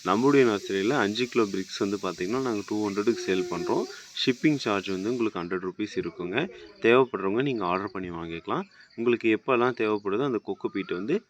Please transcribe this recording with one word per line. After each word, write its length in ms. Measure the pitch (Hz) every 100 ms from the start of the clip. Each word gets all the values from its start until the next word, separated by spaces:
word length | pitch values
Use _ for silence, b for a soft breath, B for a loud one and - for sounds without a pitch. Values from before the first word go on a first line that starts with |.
நம்முடைய 400 | 92 101 131 139 123
நர்சரியில 520 | 101 - 98 101 139
அஞ்சு 280 | 104 107 123
கிலோ 180 | 120 107
பிரிக்ஸ் 340 | 95 92 -
வந்து 180 | 101 101
பார்த்தீங்கன்னா, 440 | 92 85 92 127
நாங்க 200 | 131 104
டூ 140 | 98 107
ஹண்ட்ரடுக்கு 420 | 104 101 107 113
சேல் 260 | - 92 87
பண்றோம். 380 | 87 87 131 - B B -
ஷிப்பிங் 420 | - 123 160 143
சார்ஜ் 300 | 127 101 92
வந்து 220 | 92 101
உங்களுக்கு 280 | 123 110 92
ஹண்ட்ரட் 260 | 87 92 92
ருப்பீஸ் 300 | 87 107 -
இருக்குங்க. 400 | 87 - 87 107 185 B B B
தேவைப்படுறவங்க 640 | 113 123 127 101 95 107
நீங்க 200 | 143 120 90
ஆர்டர் 280 | 92 101
பண்ணி 180 | 98 92
வாங்கிக்கலாம். 540 | 85 82 82 - 131 196 b b -
உங்களுக்கு 340 | 117 117 117
எப்போல்லாம் 480 | 107 - 123 123 120
தேவைப்படுதோ 480 | 110 107 104 101 139
அந்த 140 | 110
கொக்கோ 280 | - 95 110
பீட் 240 | 98 90
வந்து 220 | 85 104 190